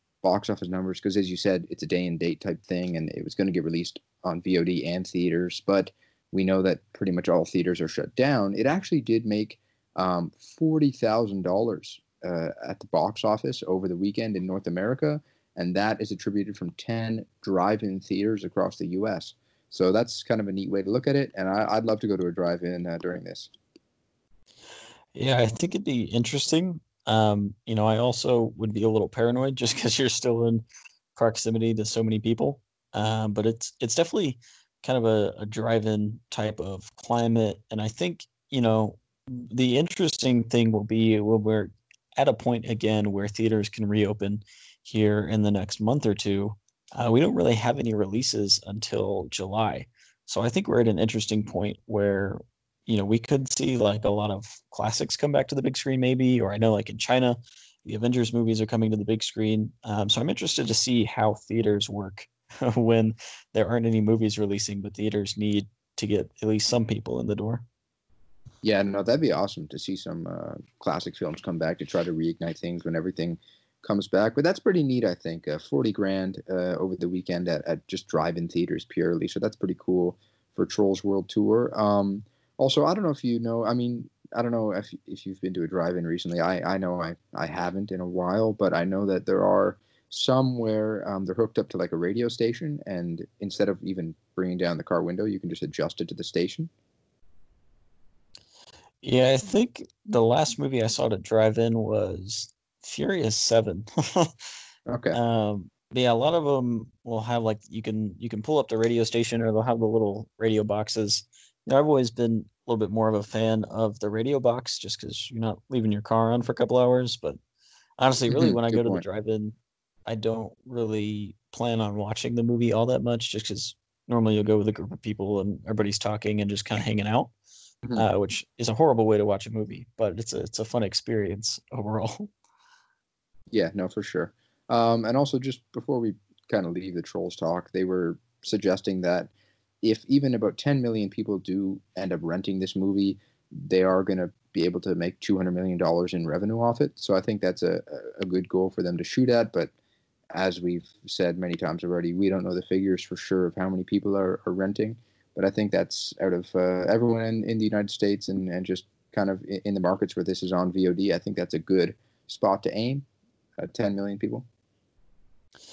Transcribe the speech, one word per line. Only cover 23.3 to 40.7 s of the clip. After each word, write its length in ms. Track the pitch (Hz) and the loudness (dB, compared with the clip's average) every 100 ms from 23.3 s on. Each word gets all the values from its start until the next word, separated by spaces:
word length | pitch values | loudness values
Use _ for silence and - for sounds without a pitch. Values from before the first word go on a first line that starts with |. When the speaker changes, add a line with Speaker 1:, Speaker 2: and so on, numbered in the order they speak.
| 90 - _ _ - _ _ _ _ _ _ _ _ - - - - _ | -14 -16 _ _ -20 _ _ _ _ _ _ _ _ -20 -20 -20 -20 _
Speaker 2:
Yeah, 240 | - 131 127 | -4 2 4
I 80 | 113 | 4
think 280 | 117 175 | 2 -2
it'd 100 | - | -2
be 180 | 175 127 | -2 -2
interesting. 800 | 107 117 113 139 - 160 185 165 - _ - | 0 0 0 0 2 2 2 -4 -12 _ 0
Um, 480 | 110 107 104 101 101 | 4 4 4 0 -4
you 100 | - | -4
know, 120 | 110 107 | 2 4
I 120 | 110 | 4
also 540 | 123 117 135 123 117 - | 2 0 2 2 2 -2
would 180 | 110 | -4
be 80 | 104 | 0
a 60 | 110 | 2
little 180 | 110 92 | 2 0
paranoid 480 | - 117 123 135 131 | 0 2 2 0 -2
just 200 | 120 - | -2 0
<laughs> 20 | |
'cause 200 | - - | 0 2
you're 100 | 127 | 2
still 380 | - 123 117 117 | 0 0 2 2
in 180 | 113 113 - - _ _ - | 2 -2 -14 -20 _ _ 0
proximity 560 | 117 110 117 110 113 | 0 2 -2 0 0
to 100 | 110 | 0
so 180 | 107 117 | -2 0
many 160 | 110 110 | 0 0
people. 420 | 113 117 143 143 _ _ _ | 0 0 0 -2 _ _ _
Um, 400 | 110 110 110 110 | -4 -2 0 -2
but 140 | 104 110 | 0 0
it's, 260 | 113 - - | 0 -6 -6
it's 140 | 120 | -2
definitely 440 | 170 165 214 160 127 - - _ _ | 0 0 0 -2 -4 -12 -20 _ _
kind 160 | - 131 | -2 0
of 60 | |
a, 300 | 113 110 101 - | 4 4 2 -2
a 60 | 107 | -8
drive-in 760 | 107 113 113 107 107 104 110 - | -4 0 2 2 0 -2 -6 -10
type 300 | - 107 107 | -4 -4 -4
of 340 | 90 95 - - | -8 -10 -12 -12
climate. 640 | - 120 117 113 110 95 - | -2 2 4 4 2 -2 -8
And 100 | 110 | -6
I 80 | 107 | -6
think, 360 | - 180 165 - _ _ | -2 -4 -4 -14 _ _
you 100 | 135 | 0
know, 380 | 117 110 107 - _ _ - | 4 4 2 -4 _ _ -12
the 480 | 123 117 120 127 123 | -12 -6 0 2 4
interesting 640 | 175 - 165 - 131 120 | 0 0 -2 0 2 2
thing 260 | 113 120 113 | 4 4 4